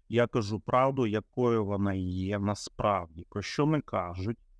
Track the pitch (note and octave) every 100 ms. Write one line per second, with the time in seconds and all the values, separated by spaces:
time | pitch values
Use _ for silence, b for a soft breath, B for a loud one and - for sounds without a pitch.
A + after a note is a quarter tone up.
0 | - A2+ A#2+ B2+ G2+ G#2 - B2+ C3+ C3+
1 | A2+ G#2+ - - A#2+ A#2 G2+ G2+ G2+ F#2+
2 | F#2 F#2 F#2 G2+ G2+ G2+ - - G#2+ F#2+
3 | E2+ D#2+ - G2+ - - D3 D#3 - G#2
4 | F2 F2 G2 A#2 _ -